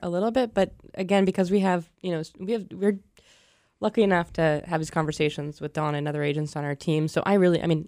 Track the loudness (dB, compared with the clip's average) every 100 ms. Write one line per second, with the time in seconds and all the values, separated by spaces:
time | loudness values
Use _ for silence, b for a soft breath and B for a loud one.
0 | -2 -2 0 0 0 0 0 -2 -14 -8
1 | 0 4 4 2 2 2 2 0 -2 _
2 | -6 -6 -6 -10 -6 -6 -6 -2 0 0
3 | -6 b b b b b b _ -2 2
4 | 4 2 0 0 2 0 -2 -4 -2 -2
5 | -2 0 -2 -2 -8 -10 -8 -4 -2 -2
6 | -4 -2 -2 -2 -4 -6 -6 -4 -2 0
7 | 0 0 2 4 4 4 2 0